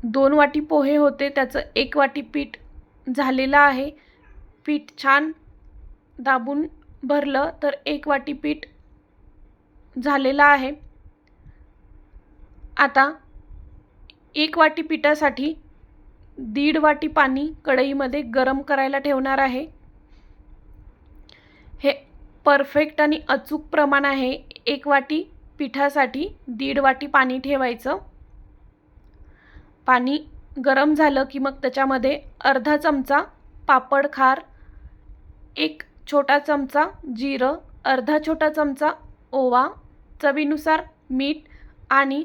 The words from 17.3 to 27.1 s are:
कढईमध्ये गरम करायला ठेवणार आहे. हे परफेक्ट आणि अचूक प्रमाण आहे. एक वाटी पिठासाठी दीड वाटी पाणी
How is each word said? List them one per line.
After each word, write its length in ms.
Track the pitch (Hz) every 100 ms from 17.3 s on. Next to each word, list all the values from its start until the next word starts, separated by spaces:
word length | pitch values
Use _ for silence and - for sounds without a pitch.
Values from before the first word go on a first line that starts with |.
| 262 294 311 -
कढईमध्ये 560 | 269 269 277 262 285 247
गरम 320 | 247 262 269
करायला 380 | 277 277 269 277
ठेवणार 400 | 285 269 269 269
आहे. 260 | 269 254 311 - - - _ - _ - - - - - - _ _ - - - _ _ - -
हे 140 | 277 277 - - - - -
परफेक्ट 560 | 285 277 196 208 -
आणि 200 | 302 311 -
अचूक 380 | 269 - 302 -
प्रमाण 380 | 311 285 277 285
आहे. 320 | 269 254 269 - - -
एक 200 | 285 285
वाटी 360 | 277 262 320 381 - - -
पिठासाठी 760 | 277 269 285 285 254 254 370 - -
दीड 300 | 220 269 277
वाटी 280 | 269 262
पाणी 320 | 285